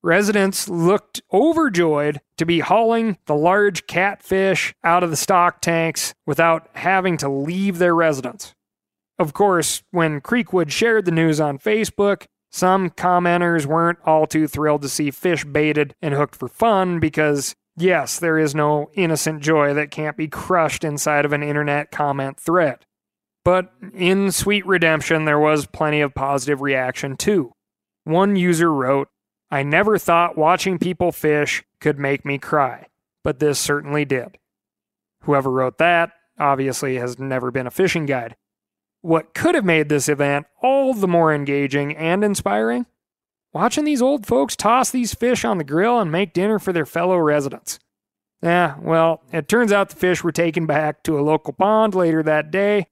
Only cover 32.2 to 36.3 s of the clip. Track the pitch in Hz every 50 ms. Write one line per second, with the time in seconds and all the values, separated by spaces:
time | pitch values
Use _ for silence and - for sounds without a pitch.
32.2 | - 139 139 135 - - - 151 139 127 117 - - _ _ _ _ _ _ _
33.2 | _ - 147 127 151 151 139 - - - 147 147 147 143 143 151 147 135 135 127
34.2 | 117 - _ _ _ _ _ _ _ _ _ _ _ _ _ _ _ _ _ _
35.2 | - - 143 139 131 135 127 131 131 127 117 - 160 175 175 170 170 165 _ _
36.2 | _ _